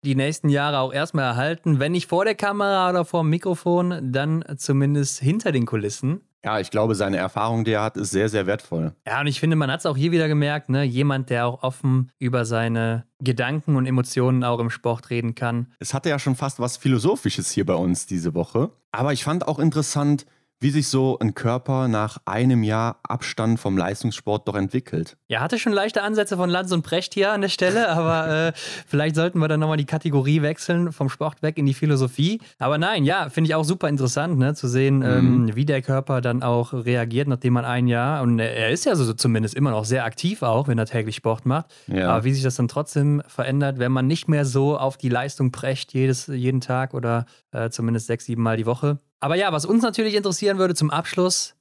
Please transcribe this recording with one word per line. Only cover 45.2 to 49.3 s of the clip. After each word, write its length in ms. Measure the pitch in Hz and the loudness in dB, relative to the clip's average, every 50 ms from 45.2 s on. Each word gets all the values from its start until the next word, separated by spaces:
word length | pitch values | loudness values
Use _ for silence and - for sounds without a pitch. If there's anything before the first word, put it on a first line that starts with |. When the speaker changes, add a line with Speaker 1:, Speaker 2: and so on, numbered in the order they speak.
| 131 143 - - 139 123 | -2 -4 -4 -2 -2 -2
Speaker 1:
precht, 420 | 127 - - 139 131 135 - _ - | -2 -2 -4 -4 -4 -4 -6 _ -2
jedes, 340 | 131 131 131 127 127 - - | 0 2 2 0 0 -4 -8
jeden 340 | 143 127 123 127 131 131 | -6 -2 -2 0 0 0
Tag 320 | 120 - 127 127 131 131 - | -2 -2 -2 -2 -2 -4 -6
oder, 320 | 127 120 117 117 117 120 _ _ _ _ _ | -4 -2 0 0 0 -2 _ _ _ _ _
äh, 180 | - 120 113 113 | -8 -6 -6 -6
zumindest 380 | - - 117 113 117 113 110 - | -4 -4 -2 -2 -2 -2 -2 -4
sechs, 160 | 117 117 - | -6 -6 -4
sieben 160 | - 120 113 | -6 -4 0
Mal 140 | 117 113 113 | 0 0 0
die 100 | 113 110 | 0 0
Woche. 340 | 117 123 123 - 147 147 143 _ _ _ _ | -2 -2 0 0 -2 -2 -2 _ _ _ _
Aber 140 | - 143 | -4 -2